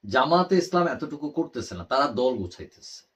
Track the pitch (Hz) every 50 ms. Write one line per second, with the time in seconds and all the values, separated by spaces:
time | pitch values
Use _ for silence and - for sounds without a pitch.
0 | - 104 101 131 135 151 170 180 180 - 196 180 175 - 180 175 175 165 - -
1 | 151 143 147 143 151 147 - 165 165 160 - 120 104 - 98 87 87 _ 127 135
2 | 139 135 110 113 123 131 127 107 92 87 - - 82 - _ _ - - - -
3 | _ _ _